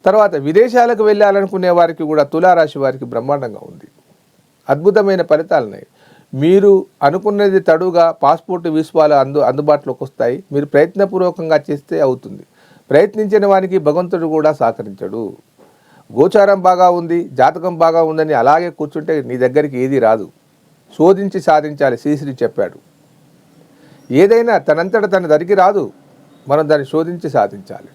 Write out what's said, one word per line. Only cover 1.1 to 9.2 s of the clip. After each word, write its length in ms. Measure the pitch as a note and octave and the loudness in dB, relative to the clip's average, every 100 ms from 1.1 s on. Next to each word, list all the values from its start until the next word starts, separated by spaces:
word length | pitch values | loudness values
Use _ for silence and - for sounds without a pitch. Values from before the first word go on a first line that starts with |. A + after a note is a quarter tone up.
వెళ్ళాలనుకునే 600 | G#3 G3+ G3 F#3+ F#3+ F3+ F3 | 2 2 2 -2 -2 0 2
వారికి 260 | E3+ D#3+ D#3 | 2 0 -2
కూడా 140 | D3+ C#3 | 0 0
తులారాశి 460 | D#3+ F3+ E3+ D#3+ C#3+ | 2 2 4 0 -2
వారికి 240 | C3+ C3 B2+ | -4 -4 -8
బ్రహ్మాండంగా 500 | A#2+ B2+ C#3+ B2 G2+ - | -8 -4 -6 -6 -14 -20
ఉంది, 180 | - - _ _ _ _ _ _ _ - | -20 -20 _ _ _ _ _ _ _ -4
అద్భుతమైన 500 | C#3+ F3+ G3+ G3 F#3+ - | 0 2 2 0 -2 0
ఫలితాలున్నాయి. 560 | - F#3+ D#3+ A2 G2+ - _ _ _ _ C3 | 0 0 -4 -4 -12 -20 _ _ _ _ -2
మీరు 280 | D#3 G3 G3+ G3 F#3+ _ C#3+ | 2 4 4 2 0 _ -2
అనుకున్నది 540 | F3+ G#3 G3+ G3+ F#3+ F#3 | 0 -4 0 0 0 2
తడుగా 360 | E3 F#3 F3 E3 D#3+ | 0 0 2 0 2
పాస్‌పోర్ట్ 440 | C#3 D#3+ - F3+ E3+ D#3 | 0 0 -4 -6 -2 -4
వీసాలు 380 | D#3 E3 D3+ C#3+ | -2 0 2 2